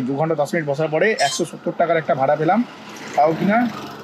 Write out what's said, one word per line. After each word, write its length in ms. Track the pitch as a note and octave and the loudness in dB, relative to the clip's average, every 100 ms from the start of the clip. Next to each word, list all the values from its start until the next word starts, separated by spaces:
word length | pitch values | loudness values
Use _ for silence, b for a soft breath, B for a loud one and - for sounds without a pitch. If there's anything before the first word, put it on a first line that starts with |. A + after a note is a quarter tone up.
| B2+ | 2
দু 60 | C#3 | -2
ঘন্টা 160 | D#3+ D#3+ | 0 0
দশ 80 | C#3+ | 0
মিনিট 120 | F3 D3 | -2 -2
বসার 180 | C#3 D#3 | -2 0
পরে 140 | D#3 G#3 G#3+ C#3 | 2 2 2 0
একশো 160 | - E3+ | 0 -6
সত্তর 220 | D#3+ - E3+ | -6 -6 0
টাকার 180 | E3 E3 | 2 2
একটা 120 | D#3 D3+ | 0 0
ভাড়া 140 | C#3 D3+ | 2 2
পেলাম, 180 | D#3 G#3 A#3+ - - - - - | 2 2 0 -6 -16 -16 -6 2
তাও 160 | D3+ D#3+ | 2 4
কিনা 180 | F3+ A3 B3 - - - | 2 2 2 -4 -12 -14